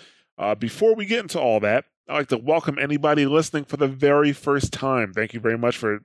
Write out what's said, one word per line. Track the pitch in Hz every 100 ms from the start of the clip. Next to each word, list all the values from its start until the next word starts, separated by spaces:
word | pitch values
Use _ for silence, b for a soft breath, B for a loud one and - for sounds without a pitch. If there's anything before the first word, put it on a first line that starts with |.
| B B B -
Uh, | 104
before | 104 117 - 220
we | 220 202
get | 226
into | 190 170
all | 131 110
that, | 104 117 - _ -
I'd |
like | 147 143
to | 123
welcome | 123 165 165 139
anybody | 143 147 151 151
listening | 139 151 160 156
for | 143 139
the | 139
very | 135 143 143 147
first | 139 - 143 127
time. | - 135 131 107
Thank | 92 107
you | 117
very | 107 113
much | 120 120
for | 113 104